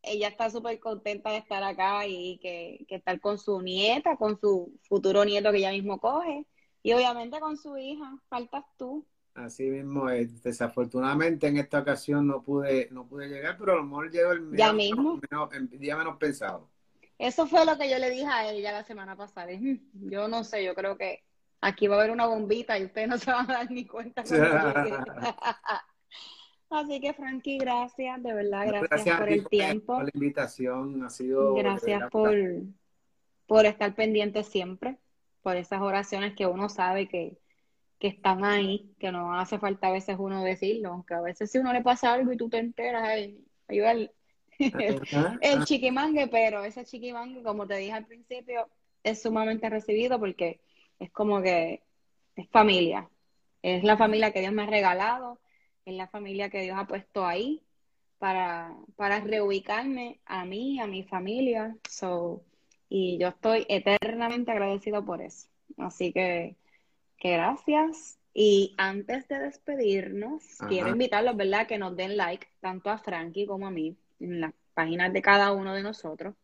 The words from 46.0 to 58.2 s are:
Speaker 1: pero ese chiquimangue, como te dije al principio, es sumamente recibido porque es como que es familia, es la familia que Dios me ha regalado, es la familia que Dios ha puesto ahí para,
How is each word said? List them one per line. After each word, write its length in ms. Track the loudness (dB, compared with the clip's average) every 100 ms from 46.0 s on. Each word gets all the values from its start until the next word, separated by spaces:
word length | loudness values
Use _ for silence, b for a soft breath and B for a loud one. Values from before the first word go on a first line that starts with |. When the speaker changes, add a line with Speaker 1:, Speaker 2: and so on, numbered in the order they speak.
| 2 2 2
Speaker 1:
pero 360 | 4 2 0
ese 180 | -6 -10
chiquimangue, 600 | -14 -12 -10 -10 -12 -8
como 240 | -6 -6 -4
te 100 | -4
dije 140 | -4
al 120 | -8 -10
principio, 600 | -20 _ -12 -6 -6 -6 _ _ _
es 180 | -4 -2
sumamente 480 | -2 0 0 0 -2
recibido 500 | -2 0 2 2 2
porque 400 | 0 -2 -4 -4 b b b _
es 120 | -12
como 300 | -2 2 4
que 400 | 4 2 0 -6 _ _ _ _ _
es 140 | -16 4
familia, 600 | 8 8 6 4 0 -8 _ _ _ _ _
es 220 | -2 4
la 140 | 6 6
familia 340 | 6 4 2
que 60 | 0
Dios 100 | -2
me 100 | -2
ha 20 | 2
regalado, 720 | 4 4 4 0 0 -6 -16 _ _ _ _
es 80 | -12
la 140 | -10 -10
familia 420 | -10 -8 -6 -4
que 120 | -4
Dios 160 | -6 -6
ha 80 | -6
puesto 380 | -8 -6 -2 0
ahí 340 | 0 -2 -4 _ _ _ _ _
para, 580 | _